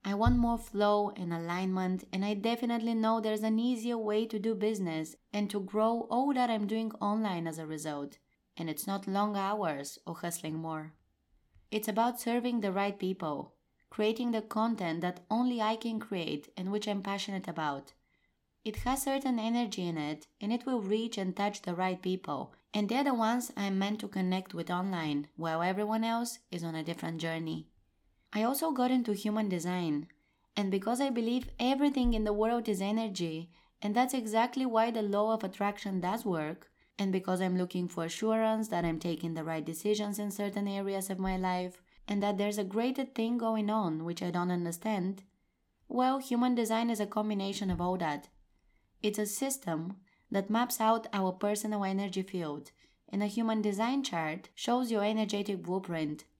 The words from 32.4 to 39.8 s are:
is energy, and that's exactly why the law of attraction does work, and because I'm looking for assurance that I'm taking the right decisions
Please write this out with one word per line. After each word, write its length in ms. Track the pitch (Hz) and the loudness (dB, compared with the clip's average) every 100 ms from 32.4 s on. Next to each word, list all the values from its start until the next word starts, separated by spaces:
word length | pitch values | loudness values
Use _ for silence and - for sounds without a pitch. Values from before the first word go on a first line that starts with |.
| 220 240 226 | 4 2 0
is 140 | 190 | 0
energy, 680 | 196 220 220 180 170 160 170 - _ _ | 2 0 -2 -2 -2 -4 -8 -16 _ _
and 160 | 208 208 | 0 2
that's 160 | 254 | 2
exactly 540 | 262 220 220 247 262 262 | 0 0 2 2 2 2
why 240 | 220 226 | 4 4
the 100 | 226 | 2
law 320 | 208 202 214 | 0 2 2
of 100 | 220 | 2
attraction 600 | 196 190 202 202 202 190 | -2 -2 -2 -2 -4 -2
does 240 | 180 226 233 | 0 -2 0
work, 440 | 170 151 170 - _ _ - | 0 -2 -6 -14 _ _ -4
and 120 | 196 | 0
because 300 | 185 185 185 | 0 2 2
I'm 160 | 185 180 | 2 2
looking 320 | 180 185 180 | 0 -2 -4
for 160 | - | -2
assurance 640 | 165 - 220 220 220 220 214 | -4 -2 2 2 2 2 0
that 160 | 175 | 0
I'm 140 | 170 160 | 0 0
taking 340 | 175 165 170 | -2 -2 -2
the 100 | 160 | -4
right 220 | 160 160 | -4 -4
decisions 540 | 156 165 | -4 -4